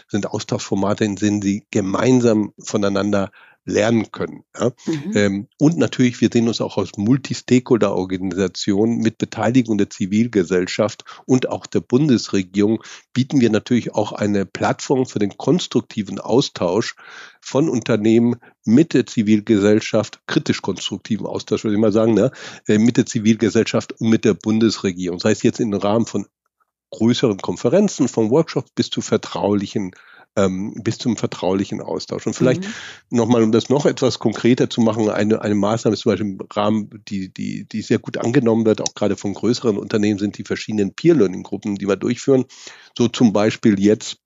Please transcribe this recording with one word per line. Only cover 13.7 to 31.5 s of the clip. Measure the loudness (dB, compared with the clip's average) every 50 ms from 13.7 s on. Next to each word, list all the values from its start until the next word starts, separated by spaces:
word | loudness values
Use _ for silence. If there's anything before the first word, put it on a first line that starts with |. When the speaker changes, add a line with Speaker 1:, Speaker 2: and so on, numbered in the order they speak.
| 0 0 0 -2 -2
Speaker 1:
auch | -2 -2 -2 -4
eine | -4 -2 0 0 0 -2
Plattform | -4 -4 -4 -2 -2 -2 -4 -2 -2 0 0 0
für | -2 -2 -2
den | -2 -2 -4
konstruktiven | -4 0 0 2 2 0 -2 -4 -4 -4 -4 -6 -8 -6 -6 -8 -10
Austausch | -4 0 0 0 0 0 -4 -4 -2 0 0 -2 -2 -4 -8 -14 -20 -20 -20 -20 -20 -20 -20 _
von | _ -4 -2 -2 0 0
Unternehmen | -2 -2 0 0 -2 0 2 4 4 4 4 2 0 -4 -8 -18 _ _ _
mit | 4 4 4 4 4 2
der | 0 0
Zivilgesellschaft, | 0 -2 -2 2 2 2 2 2 2 2 4 4 4 4 2 2 0 -2 -2 -2 -2 -8 -16 _
kritisch-konstruktiven | -4 -2 -2 -2 -2 -4 -4 -6 -8 -8 -8 -8 -10 -10 -10 -6 -6 -6 -6 -4
Austausch, | -8 -8 -10 -4 -4 -4 -2 -2
würde | -2 0
ich | 2
mal | 2 4 4
sagen, | 4 4 4 4
ne? | 4 4 2 0 -6 -12 -18 -18 -8 _
Äh, | 2 4 4
mit | 4 4 4
der | 2 0
Zivilgesellschaft | 0 -2 0 2 2 2 4 2 2 2 2 0 2 0 -4 -4 -6 -8 -4
und | 0 2
mit | 2 4 4
der | 2 0
Bundesregierung. | 2 0 0 2 2 2 2 0 0 -2 -4 -4 -4 -6 -6 -6 -2
Sei | 0 0 0
es | 2 2
jetzt | 0 0 0
im | -2 -2 -2
Rahmen | -2 0 0 0 0 0
von | -2 -4 -6 -8 -8 _ _ _ _ _ _ _ _ _ _ _ _
größeren | -6 0 2 2 2 2 2 0 0
Konferenzen, | -2 -6 -8 -8 -4 -2 2 2 2 2 2 0 -2 -2
von | -2 0 0 0 2
Workshops | 2 0 0 0 -4 -8 -8 -4 _
bis | -4 -4 -2
zu | -4 -8
vertraulichen, | -4 -2 -2 -2 -2 -6 -6 -4 -2 0 0 0 -2 -4 -6 -6 -6 -6 -10 -16 _ _ -20 -20 _ _ _
ähm, | 0 0 0 0 -2 -6 -6 -8 -6
bis | -6 -6 -6
zum | -2 -2 -2 -2
vertraulichen | -2 -4 -6 -6 -4 -2 -2